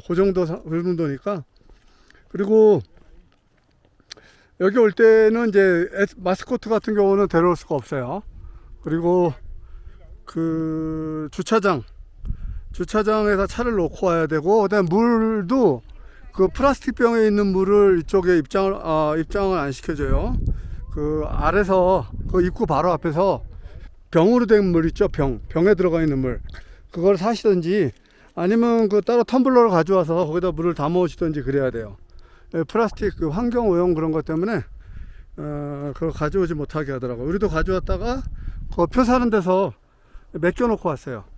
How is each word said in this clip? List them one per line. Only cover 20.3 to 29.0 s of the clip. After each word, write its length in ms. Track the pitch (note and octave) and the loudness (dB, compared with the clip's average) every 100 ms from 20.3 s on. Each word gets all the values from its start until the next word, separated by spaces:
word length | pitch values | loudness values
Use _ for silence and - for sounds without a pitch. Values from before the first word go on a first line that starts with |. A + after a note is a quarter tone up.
| - - - - - - | -2 -2 -4 -8 -12 -10
그 300 | D#3 D3+ D#3 D3+ | -6 -4 -2 -4
아래서, 800 | D#3+ D3+ F#3 F#3+ F#3 F3+ F#3 A#2 - - | 0 2 2 4 4 4 2 -2 -8 -2
그 140 | F#3 F3+ | 0 0
입구 220 | E3+ G3 | 0 0
바로 240 | C#3+ F3 | 0 0
앞에서 520 | D#3+ E3+ D3+ F#3+ B2+ - - - - - - - | 0 -2 0 0 0 -6 -16 -18 -18 -18 -20 -2
병으로 340 | E3+ F3+ B3 A3 | 4 4 4 4
된 260 | G#3+ F#3+ | 4 4
물 140 | E3+ D#3+ | 2 0
있죠? 200 | - G3+ | 0 0
병, 320 | - C3+ A2+ - | 0 -2 -4 -4
병에 240 | E3 F#3 | 0 2
들어가 300 | F#3 F3+ E3 | 4 2 0
있는 160 | D#3+ C3+ | 0 0
물. 220 | B2+ A2 - - - - - | -2 -6 -10 -16 -20 -20 -14
그걸 260 | E3+ F#3 F#3+ | 0 2 2
사시든지 760 | G3+ A3 A3 F#3 E3 G#3 C#3 - _ _ - - | 0 0 2 2 2 0 0 -4 _ _ -16 -4
아니면 520 | F3+ A3+ A#3 A#3 G#3+ | 0 2 2 2 2
그 120 | G#3 | 2